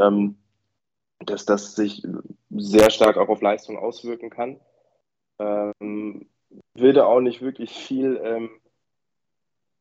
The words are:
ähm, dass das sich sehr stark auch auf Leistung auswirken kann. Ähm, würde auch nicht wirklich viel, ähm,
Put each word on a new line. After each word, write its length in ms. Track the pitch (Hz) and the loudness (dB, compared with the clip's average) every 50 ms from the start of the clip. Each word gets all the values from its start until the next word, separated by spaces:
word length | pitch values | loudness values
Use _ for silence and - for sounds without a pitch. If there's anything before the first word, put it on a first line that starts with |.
ähm, 360 | 101 101 101 101 101 101 101 - _ _ _ _ _ _ _ _ _ _ _ _ _ _ _ - | 4 6 4 2 0 -2 -4 -8 _ _ _ _ _ _ _ _ _ _ _ _ _ _ _ -16
dass 260 | - - 104 - - | -10 -8 -8 -4 0
das 300 | - 101 101 - - - | 0 0 0 -2 -4 -6
sich 280 | - 107 101 101 - - - - - - - - _ _ - | -4 -4 -4 -4 -8 -12 -12 -12 -12 -14 -16 -20 _ _ -12
sehr 400 | - 104 104 101 101 107 107 110 | -10 -8 -2 2 6 6 6 6
stark 280 | - - 117 110 104 | 6 4 2 2 4
auch 120 | 92 98 104 | 2 0 0
auf 120 | 107 - | -2 0
Leistung 360 | - 101 107 110 - - 107 | 0 0 -2 -2 -6 -12 -12
auswirken 520 | 98 95 117 120 - - 117 117 113 120 113 | -10 -8 -8 -10 -10 -10 -10 -10 -10 -12 -12
kann. 300 | - - 117 127 139 - _ _ _ _ _ _ _ _ _ _ _ _ _ _ _ - | -10 -10 -10 -10 -10 -14 _ _ _ _ _ _ _ _ _ _ _ _ _ _ _ -8
Ähm, 880 | 104 104 104 104 104 104 104 - 104 104 104 107 107 104 101 - - _ _ _ _ _ - - - _ - | -6 -4 -4 -4 -4 -6 -8 -10 -12 -10 -10 -10 -10 -10 -12 -14 -18 _ _ _ _ _ -20 -20 -20 _ -2
würde 320 | 113 123 135 139 143 110 | 2 4 6 6 6 6
auch 140 | 98 117 127 | 6 4 4
nicht 220 | 127 123 120 - | 2 0 -2 -6
wirklich 300 | 127 135 131 - 117 - | -8 -10 -10 -10 -12 -14
viel, 480 | - - - - 135 131 131 135 127 101 90 | -14 -14 -10 -8 -4 -4 -2 -2 -2 -4 -4
ähm, 260 | 113 113 113 113 110 110 _ _ _ _ _ _ _ _ _ _ _ _ _ _ _ _ _ _ _ _ _ _ _ _ _ | -6 -6 -6 -8 -10 -14 _ _ _ _ _ _ _ _ _ _ _ _ _ _ _ _ _ _ _ _ _ _ _ _ _